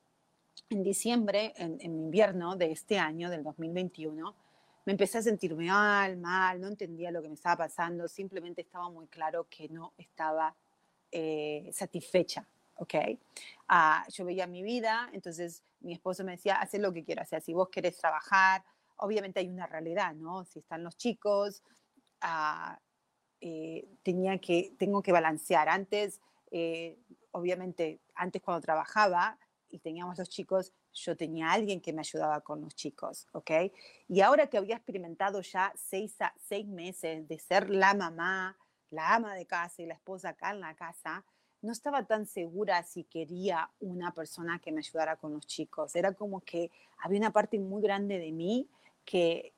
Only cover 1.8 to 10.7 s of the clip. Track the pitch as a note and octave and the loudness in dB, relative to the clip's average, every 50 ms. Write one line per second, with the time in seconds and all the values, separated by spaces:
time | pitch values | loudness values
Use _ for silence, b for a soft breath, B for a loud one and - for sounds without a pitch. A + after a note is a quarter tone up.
1.8 | - E3+ D#3+ D#3+ D#3+ D#3+ E3 G#3+ G#3 G3 F3+ F3+ E3+ F3 F#3+ F3 E3+ D#3+ D#3 - | -6 -6 -4 -4 -4 2 6 6 6 6 4 0 -2 -2 0 2 2 0 0 -4
2.8 | - - G#3+ F#3 E3 D#3 D#3 E3+ E3+ F3+ F3 D#3 C#3 D3+ D3 E3 D#3+ D#3+ F3 F3+ | -2 0 2 2 2 0 0 -4 -4 -4 -4 -6 -6 -8 -8 -8 -8 -4 -2 -2
3.8 | F#3 F3 - D#3+ D#3 D#3 D3+ D#3+ E3 G#3 - b b b b b b b b b | -2 -4 -6 -6 -8 -8 -6 -6 -8 -10 -10 b b b b b b b b b
4.8 | - F#3+ G3 F#3+ G3+ F#3+ - A3+ G#3+ A#3 G#3 - F#3+ E3 D#3+ D#3+ E3+ F3+ G3 G#3 | -2 -2 2 4 2 2 2 0 2 2 2 2 0 -2 -2 -2 0 4 4 6
5.8 | G#3 G#3 G3+ G3+ G3 F#3+ F#3 F3+ E3+ F3 F#3 F#3+ F#3 F#3 F#3 F3+ F#3+ G3+ G#3 - | 6 6 6 4 4 2 -2 -4 -2 0 2 4 4 2 2 -2 -6 -8 -8 -8
6.8 | G3 E3+ E3 E3 F3 F3 F3 E3 D#3 D#3 D3+ - - F3 E3+ E3+ D#3+ D3+ - - | -8 -10 -8 -8 -6 -4 -4 -6 -6 -8 -12 -2 2 2 2 2 2 -4 -2 -4
7.8 | E3+ E3+ F3 E3+ E3+ D#3+ - - G3 F#3 F#3+ F3 E3+ F3 E3 F3+ E3+ _ - F3 | -2 -2 -2 -4 -6 -8 -8 -8 -10 -8 -8 -10 -10 -8 -12 -12 -12 _ -10 -8
8.8 | F3 F3 E3+ D#3+ D#3+ - - E3 D#3 D#3 E3+ E3+ E3 _ - - D3+ D3 D#3+ E3 | -8 -8 -10 -14 -18 -18 -8 -4 -4 -2 -2 -2 -4 _ -12 -16 -14 -12 -12 -12
9.8 | E3+ - _ - E3 _ _ - D#3+ D#3 D#3 D#3+ D#3+ D#3+ - _ _ _ | -14 -14 _ -20 -20 _ _ -2 -2 0 2 2 0 -2 -2 _ _ _